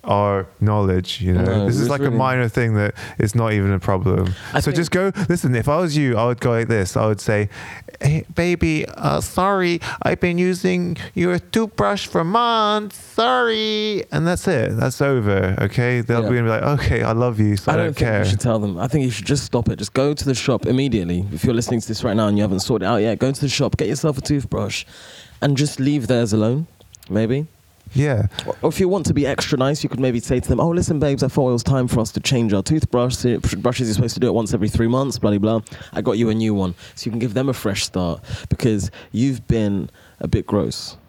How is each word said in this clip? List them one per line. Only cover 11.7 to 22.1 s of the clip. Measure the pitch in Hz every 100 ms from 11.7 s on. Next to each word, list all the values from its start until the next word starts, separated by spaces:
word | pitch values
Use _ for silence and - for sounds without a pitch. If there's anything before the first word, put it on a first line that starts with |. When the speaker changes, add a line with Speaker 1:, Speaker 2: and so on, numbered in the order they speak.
| - 202 202 -
Speaker 1:
for | 170
months. | 165 226 240 226 214 214 208 -
Sorry." | - - 233 254 233 220 220 214 214 202 -
And | 151 165
that's | 175 -
it. | 147 95 110
That's | 127 -
over, | 139 131 104 98 95 95
okay? | 98 - 123 123
They'll | 117 117
Speaker 2:
Yeah. | 107 123
Speaker 1:
be |
like, | 113 110
"Okay, | - 143 - 117
I | 117
love | 113 123 110
you, | 107 104
so | -
Speaker 2:
I |
Speaker 1:
I | 160
Speaker 2:
don't | 160
Speaker 1:
don't | 139
Speaker 2:
think | 117
Speaker 1:
care." | 104
Speaker 2:
you | 98
should | 101
tell | 120 113
them. | 104 85
I | 120
think | 147 131
you |
should | 104 95
just | 139
stop | - 123 107
it. | 95
Just | 95
go | - 143
to | 147 139
the |
shop | 120 - 123 -
immediately. | 127 139 113 87 87 98
If | 80
you're | -
listening | 117 113 117
to | -
this | 110
right | 123